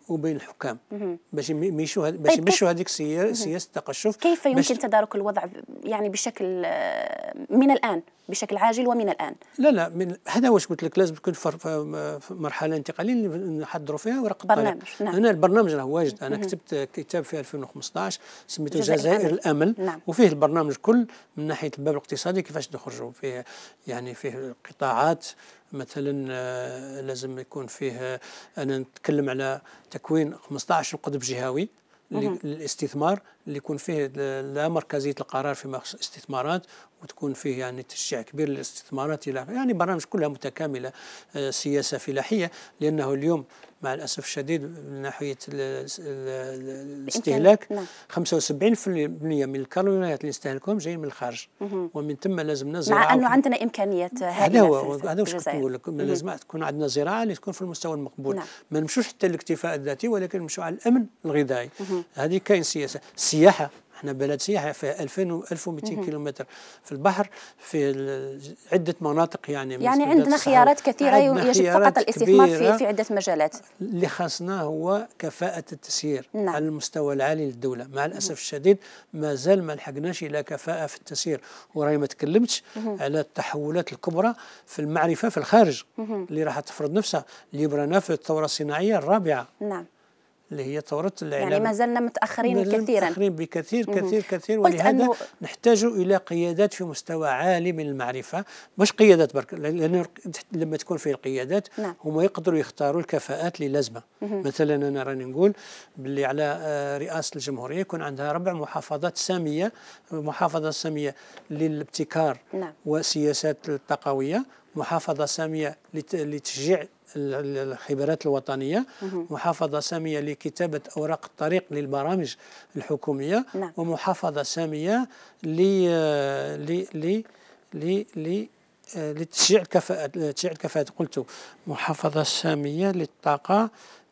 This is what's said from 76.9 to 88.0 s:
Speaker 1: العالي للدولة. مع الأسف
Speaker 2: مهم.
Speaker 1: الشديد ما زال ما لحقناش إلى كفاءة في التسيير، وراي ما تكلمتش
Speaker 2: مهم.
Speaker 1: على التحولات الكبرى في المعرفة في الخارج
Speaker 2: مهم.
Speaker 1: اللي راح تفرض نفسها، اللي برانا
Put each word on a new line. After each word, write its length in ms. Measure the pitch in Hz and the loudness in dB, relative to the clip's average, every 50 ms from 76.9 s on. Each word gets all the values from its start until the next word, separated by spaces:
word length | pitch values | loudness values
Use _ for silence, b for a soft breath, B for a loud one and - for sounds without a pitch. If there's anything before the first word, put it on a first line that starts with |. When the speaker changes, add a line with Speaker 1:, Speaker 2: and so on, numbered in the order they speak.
| - 160 151 143 139 | -4 -2 -2 0 0
Speaker 1:
العالي 320 | 139 135 143 156 156 151 | 0 0 0 0 0 -2
للدولة. 420 | 139 123 120 123 135 127 117 123 135 135 | -4 -4 -4 -4 -4 -4 -4 -8 -8 -4
مع 120 | 139 143 | -4 -4
الأسف 240 | 160 190 196 - - | -4 -4 -4 -6 -6
Speaker 2:
مهم. 100 | 160 - | -6 -8
Speaker 1:
الشديد 400 | - - - 143 143 185 202 196 B B B B B _ - | -8 -8 -6 2 6 6 6 6 B B B B B _ -8
ما 220 | 160 151 151 143 | -4 -4 -2 -2
زال 280 | 131 127 170 196 196 175 | 0 4 4 4 4 2
ما 100 | 160 151 | 0 -6
لحقناش 500 | 143 - - 135 143 147 175 175 - 170 | -8 -10 -10 -8 -6 -6 -6 -6 -6 -6
إلى 200 | 147 147 147 143 | -6 -4 -6 -6
كفاءة 440 | - 156 139 - - 170 165 156 | -6 -8 -8 -6 -6 -4 -4 -4
في 100 | 143 - | -6 -8
التسيير، 440 | - - - 156 - - 170 156 123 B B B B B B - | -12 -14 -10 -8 -6 -4 -2 -4 -4 B B B B B B -4
وراي 240 | 151 147 147 151 147 | 0 2 2 2 2
ما 80 | 143 | 0
تكلمتش 560 | 135 - - - 143 165 214 240 226 - - B B B | -2 -2 -4 0 2 4 4 4 4 0 -4 B B B
Speaker 2:
مهم. 260 | 220 220 226 208 185 139 | -6 -6 -4 -4 -4 -2
Speaker 1:
على 180 | 139 147 156 | -2 -2 -2
التحولات 720 | 143 - - - - - - 147 147 147 156 180 170 - 131 | -2 -4 -4 -6 -6 -4 -4 -4 -4 -2 -2 -2 -2 -4 -8
الكبرى 420 | - - - 165 165 196 226 233 B B B B B B | -8 -6 -2 0 2 2 2 0 B B B B B B
في 120 | - - - | -12 -8 -6
المعرفة 500 | 151 147 156 170 156 165 165 - - 233 | -4 -2 0 2 2 2 2 2 0 0
في 80 | - | 0
الخارج 460 | 175 139 - - 226 220 165 135 - - _ _ - | -2 2 6 8 8 8 8 4 0 -6 _ _ -8
Speaker 2:
مهم. 280 | 220 214 226 202 185 180 | -8 -6 -6 -6 -6 -4
Speaker 1:
اللي 120 | 156 156 156 | -4 -2 -2
راح 180 | 156 - 143 | -2 -4 -4
تفرض 320 | 147 - - - 151 147 160 | -8 -8 -6 -6 -4 0 0
نفسها، 320 | 208 208 - - 156 - B B B B B - | 0 0 0 -2 -2 -4 B B B B B -4
اللي 120 | 143 151 | -2 0
برانا 340 | 151 143 147 147 143 175 196 | 0 0 0 0 2 2 2